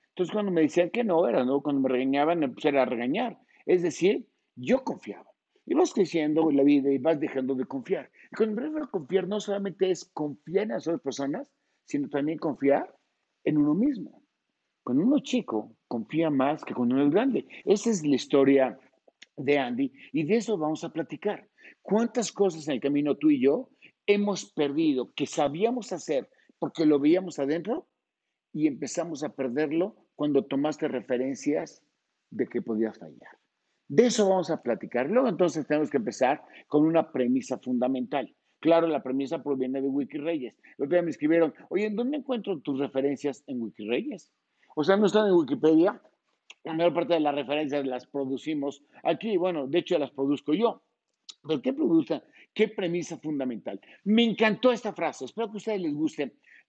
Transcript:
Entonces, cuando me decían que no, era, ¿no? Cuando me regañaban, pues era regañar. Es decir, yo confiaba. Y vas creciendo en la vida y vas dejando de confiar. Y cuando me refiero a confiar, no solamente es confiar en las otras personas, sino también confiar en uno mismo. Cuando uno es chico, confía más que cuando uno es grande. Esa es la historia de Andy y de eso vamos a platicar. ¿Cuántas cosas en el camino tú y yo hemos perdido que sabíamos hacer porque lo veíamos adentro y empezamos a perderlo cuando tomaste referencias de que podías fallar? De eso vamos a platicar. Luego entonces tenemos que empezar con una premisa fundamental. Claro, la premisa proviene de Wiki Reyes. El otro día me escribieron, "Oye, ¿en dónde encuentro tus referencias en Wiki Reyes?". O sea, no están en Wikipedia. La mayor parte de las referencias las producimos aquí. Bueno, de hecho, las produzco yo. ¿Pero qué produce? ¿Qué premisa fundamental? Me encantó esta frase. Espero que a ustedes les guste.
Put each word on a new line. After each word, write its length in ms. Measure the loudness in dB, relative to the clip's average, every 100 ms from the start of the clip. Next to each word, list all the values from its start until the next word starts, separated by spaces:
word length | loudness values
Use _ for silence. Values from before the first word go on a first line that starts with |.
| _
Entonces, 220 | -6 -4
cuando 200 | -2 0
me 80 | 2
decían 300 | 2 4 0
que 120 | 0
no, 240 | 0 2 2
era, 180 | 2
¿no? 160 | 2 0
Cuando 200 | 0 0
me 60 | 0
regañaban, 500 | 0 0 2 2 2 -2
pues 100 | -2
era 200 | 0 2
regañar. 560 | 2 0 -2 -2 -4 -8 _ _ 0
Es 160 | 2
decir, 460 | 2 0 2 2 -4 _ _
yo 300 | -10 -2 0
confiaba. 440 | -2 -10 -10 -16 -18 _ _ _ -2
Y 80 |
vas 180 | 0 2
creciendo 560 | 2 0 0 0 2 4
en 80 | 4
la 60 |
vida 300 | 6 6 4
y 60 | 2
vas 200 | 2 0
dejando 380 | -2 -4 -2 -4
de 80 |
confiar. 440 | -4 -8 -6 -6 -6 _ _
Y 60 | -2
cuando 180 | 0
me 80 | -2
refiero 220 | -4 -6
a 60 | -6
confiar, 360 | -8 -2 -2 0
no 140 | -4
solamente 500 | -4 -4 -4 -2 0
es 140 | -2
confiar 580 | -6 -6 -6 -8 -2 -2
en 60 | 0
las 180 | -4 -4
otras 160 | -4
personas, 500 | -4 -4 -4 -6 -8 _ _ _
sino 240 | -6 -6 -2
también 300 | -2 -2 -2
confiar 560 | -4 0 2 2 0 -12 _ _ _ _
en 160 | 0 2
uno 160 | 2
mismo. 480 | 2 0 -2 -8 -16 _ _ _ _ _ _
Cuando 180 | -2 2
uno 140 | 4 2
es 80 |
chico, 500 | 0 -4 -2 -4 -6 _ -8
confía 420 | -8 -4 0 2
más 340 | 2 2 0
que 80 | -6
cuando 220 | -2 0
uno 100 | 2
es 60 | 4
grande. 380 | 2 2 -2 -4 -4
Esa 260 | 0 0 0
es 160 | 0 0
la 80 |
historia 640 | 0 2 4 6 6 4 -2 _ _ _ _ -20 -6
de 220 | 0 0
Andy 340 | 0 -2 -4 -6 -8
y 100 | -4
de 140 | 0 0
eso 200 | 0 -2
vamos 280 | -4 -4
a 80 | -8
platicar. 560 | -8 -8 -6 -6 -6 -12 _ -20 -16
¿Cuántas 480 | -2 0 0 -2 -4
cosas 380 | 0 0 -2 -4
en 60 |
el 60 | -2
camino 360 | 0 0 0 2
tú 140 | 2
y 100 | 4
yo 300 | 4 2 -2 _ -20 _ 0
hemos 440 | 2 0 -4 -6
perdido 640 | -2 -2 0 0 0 -2
que 120 | -6 -4
sabíamos 640 | -2 -2 0 -2 -2 -6
hacer 380 | -8 -4 -4 -4 _ _ _
porque 280 | -6 0 2
lo 120 | 4
veíamos 400 | 4 2 0 -4
adentro 480 | -2 -2 -4 -6 -8 _ _ _ _ _ _
y 120 | -2 -2
empezamos 560 | -2 -6 -6 -6 -6
a 120 | -8
perderlo 640 | -4 -4 -2 -2 0 -4 -6 _ -6
cuando 300 | 0 0 0
tomaste 420 | -2 -2 -2 -4
referencias 920 | -4 -2 -2 -2 -4 -2 -2 -4 -12 _ _ _ _ _
de 160 | -6 -4
que 160 | -4
podías 360 | -4 -2 -2 -6
fallar? 400 | -18 -20 -20 -20 _ _ _ _ -2
De 200 | 4 4
eso 220 | 4 2
vamos 220 | 2 0
a 120 | -4
platicar. 460 | -2 -4 -4 -2 0
Luego 200 | 2 2
entonces 380 | 2 0 0 -2
tenemos 240 | 0 0
que 80 | -2
empezar 440 | -2 0 0 0 -6 -20 -2
con 180 | 2
una 280 | 4 4 0
premisa 460 | 0 0 0 -2 -8
fundamental. 760 | -4 -2 0 -2 -4 -6 -6 _ _ _
Claro, 260 | 4 4 4
la 160 | 0
premisa 400 | -2 -4 -4 -4
proviene 380 | -2 -2 -2 -2
de 80 | -2
Wiki 300 | -2 -4 -6
Reyes. 400 | -4 -4 -6 -14 _ -8
El 80 | 0
otro 100 | 0
día 60 |
me 80 | 0
escribieron, 440 | -2 2 4 2 0 -6
"Oye, 180 | -2 -2
¿en 100 | -2
dónde 200 | -4 -4
encuentro 420 | -4 -4 -4 -6
tus 180 | -4 -4
referencias 640 | -2 -2 -2 -2 -6 -6 -8
en 160 | -8
Wiki 240 | -8 -8 -4
Reyes?". 460 | -4 -4 -10 -16 _ _ _ _
O 100 | -2
sea, 120 | 2 4
no 100 | 4
están 220 | 4 4
en 60 |
Wikipedia. 640 | 4 2 2 6 6 4 0 _ _ _ _ -20 -18
La 80 | -8
mayor 220 | 0 2
parte 200 | 2 2
de 60 | 2
las 140 | 2
referencias 520 | 0 -2 -2 -2 -2 -2
las 200 | -6 -8
producimos 760 | -6 -4 -4 -4 -4 -4 -8 _ -6
aquí. 340 | -2 -2 0 0
Bueno, 300 | 0 -2 -2
de 120 | -2
hecho, 200 | 0 0
las 120 | -2
produzco 440 | -2 -2 0 0
yo. 280 | 2 0 -2 _ _ _ _ -20 -12 -4
¿Pero 160 | -4
qué 100 | -2
produce? 500 | -2 2 2 2 -4 -8 _ _
¿Qué 160 | 0 0
premisa 500 | 0 -4 -4 -6 -10
fundamental? 640 | -8 -4 -4 -6 -10 -12 -14 -8
Me 200 | 2 4
encantó 480 | 4 2 2 4 2
esta 200 | 2 -2
frase. 320 | -4 -4 -4
Espero 240 | -10 -8 -8
que 60 |
a 20 | -6
ustedes 240 | -6 -4
les 140 | -2
guste. 420 | -2 -2 -2 -8 -8 _ -20